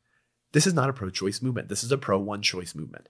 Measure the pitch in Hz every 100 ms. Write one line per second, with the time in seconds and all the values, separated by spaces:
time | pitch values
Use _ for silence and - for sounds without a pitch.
0 | _ _ _ _ _ 151 190 165 131 135
1 | 95 - 98 101 131 120 - 101 117 135
2 | 127 98 101 101 104 92 87 76 78 -
3 | -